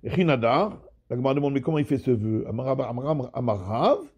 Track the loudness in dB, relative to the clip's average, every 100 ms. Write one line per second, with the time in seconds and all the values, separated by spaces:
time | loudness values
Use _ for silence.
0 | -2 2 4 4 4 2 2 -4 -18 _
1 | _ -2 0 0 0 0 0 0 0 0
2 | 2 0 0 -2 -2 -6 -2 -2 -2 -4
3 | -2 -2 -2 -4 -2 -2 -2 0 2 2
4 | -2